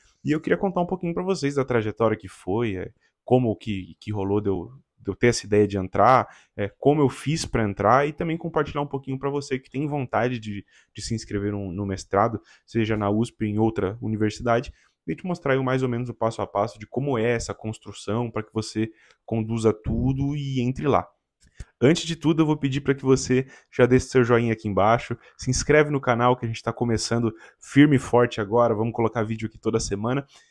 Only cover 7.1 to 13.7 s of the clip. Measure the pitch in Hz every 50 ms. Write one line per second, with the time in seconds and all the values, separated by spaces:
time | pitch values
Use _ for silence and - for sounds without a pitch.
7.1 | - - - 135 156 160 - - - 120 110 101 98 - 98 104 120 135 143 151
8.1 | 156 - 175 165 160 165 - 170 - 160 151 151 - 147 147 147 - 139 139 139
9.1 | 135 131 139 139 139 143 139 - 135 127 - _ - 131 151 147 147 143 127 -
10.1 | - 104 113 127 127 117 110 107 101 101 - _ _ _ _ _ - 113 - -
11.1 | 117 110 - - 104 101 101 104 104 101 101 95 85 98 101 98 95 95 - -
12.1 | - 98 107 120 110 104 _ _ - _ _ _ - 117 110 107 110 107 104 101
13.1 | 104 107 117 117 - - 110 107 104 107 110 113